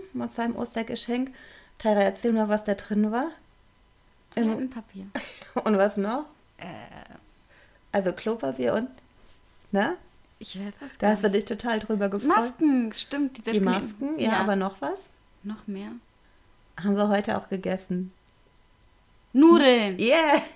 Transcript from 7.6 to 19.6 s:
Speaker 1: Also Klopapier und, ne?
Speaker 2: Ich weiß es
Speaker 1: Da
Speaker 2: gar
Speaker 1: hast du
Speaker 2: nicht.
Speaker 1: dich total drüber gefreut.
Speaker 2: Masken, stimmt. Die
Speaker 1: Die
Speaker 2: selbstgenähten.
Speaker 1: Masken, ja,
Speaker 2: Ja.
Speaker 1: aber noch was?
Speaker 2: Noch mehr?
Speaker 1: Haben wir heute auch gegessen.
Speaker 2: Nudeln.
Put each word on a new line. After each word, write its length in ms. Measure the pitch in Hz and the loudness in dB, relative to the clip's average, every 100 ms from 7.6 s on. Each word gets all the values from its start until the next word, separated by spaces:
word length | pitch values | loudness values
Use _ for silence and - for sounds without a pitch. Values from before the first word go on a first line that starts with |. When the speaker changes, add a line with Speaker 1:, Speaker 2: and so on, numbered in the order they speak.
| _ _ - | _ _ -6
Speaker 1:
Also 220 | - 185 | -2 -2
Klopapier 640 | - 220 226 269 254 247 | -4 -6 -4 -6 -2 0
und, 140 | 214 254 - _ _ - - _ - - | 0 -4 -10 _ _ -20 -20 _ -20 -4
ne? 240 | 196 240 359 - - _ - | 0 0 -2 -12 -20 _ -20
Speaker 2:
Ich 200 | - 190 | -16 -12
weiß 160 | 202 - | -12 -14
es 120 | 277 - | -16 -2
Speaker 1:
Da 80 | 202 | 0
Speaker 2:
gar 40 | |
Speaker 1:
hast 100 | 208 | 2
du 40 | 208 | 2
Speaker 2:
nicht. 200 | 196 214 | 0 -2
Speaker 1:
dich 80 | 214 | -6
total 200 | 240 220 | -4 -4
drüber 280 | 214 214 202 | -2 -2 -2
gefreut. 200 | 202 269 403 | 0 2 2
Speaker 2:
Masken, 560 | 247 - 311 262 226 | 0 0 2 2 0
stimmt. 440 | - - 277 277 262 | -6 -8 -4 -4 -4
Die 60 | |
Speaker 1:
Die 160 | - 214 | -2 2
Speaker 2:
selbstgenähten. 40 | 190 190 220 208 277 | 2 0 -4 -6 -6
Speaker 1:
Masken, 80 | 311 | -2
ja, 120 | 233 | 0
Speaker 2:
Ja. 60 | 196 | 2
Speaker 1:
aber 160 | 214 196 | 2 0
noch 240 | 190 - | -2 -4
was? 300 | 277 392 - _ _ _ | -8 -8 -12 _ _ _
Speaker 2:
Noch 220 | 202 214 - | -14 -12 -10
mehr? 220 | 196 208 233 _ _ _ _ _ _ _ - | -12 -12 -16 _ _ _ _ _ _ _ -6
Speaker 1:
Haben 140 | 196 202 | -2 0
wir 120 | 208 | 2
heute 280 | 202 208 202 | 2 0 -4
auch 100 | - | -6
gegessen. 640 | 190 185 185 - 180 185 - _ _ _ _ _ _ _ _ _ _ _ | -6 -4 -6 -4 -6 -6 -14 _ _ _ _ _ _ _ _ _ _ _
Speaker 2:
Nudeln. 640 | 247 320 339 | 8 10 10